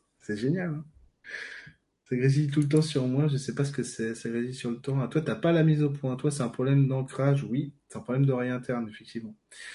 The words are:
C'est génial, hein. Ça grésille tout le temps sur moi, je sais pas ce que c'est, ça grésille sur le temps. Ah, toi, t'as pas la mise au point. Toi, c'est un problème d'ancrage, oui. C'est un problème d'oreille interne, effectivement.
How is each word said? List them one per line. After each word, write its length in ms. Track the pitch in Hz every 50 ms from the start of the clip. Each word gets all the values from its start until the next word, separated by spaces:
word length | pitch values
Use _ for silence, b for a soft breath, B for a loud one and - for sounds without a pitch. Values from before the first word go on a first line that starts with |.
| _ _ _ _
C'est 160 | - - 104
génial, 320 | 104 117 135 170 190 180 170
hein. 160 | 147 156 160 - _ - - _ _ _ B B B B B B B B B B B B _ _ _ _ _
Ça 80 | - 131
grésille 360 | 123 127 139 135 147 151 139
tout 100 | - 151
le 80 | 147 143
temps 140 | 151 156 156
sur 240 | - - 139 127
moi, 200 | 127 127 139 156
je 80 | 151 139
sais 200 | 131 - - 113
pas 100 | - 143
ce 60 | 139
que 100 | 143 135
c'est, 320 | 120 - - - 113 113 113
ça 160 | - - 117
grésille 240 | 117 120 120 127 127
sur 160 | - - 120
le 80 | 117
temps. 240 | - - 139 135 135
Ah, 60 | 123
toi, 140 | 117 - 156
t'as 120 | 160 - 110
pas 180 | - - 170
la 120 | 170 165 156
mise 180 | 160 151 147
au 80 | 147 143
point. 260 | 143 - - 131 127
Toi, 140 | 123 - 151
c'est 140 | 143 - 123
un 60 | 117
problème 380 | - - 127 135 139 139 135
d'ancrage, 560 | 127 135 131 131 - - - 135 143 139 139 143
oui. 300 | 104 117 139 160 143 - _ _
C'est 100 | _ -
un 40 | -
problème 260 | - - 127 135 139
d'oreille 240 | 135 127 123 123 127
interne, 360 | 127 127 127 - 123 120 113
effectivement. 480 | 107 110 - - - - 117 113 107 - _ _ B B B B B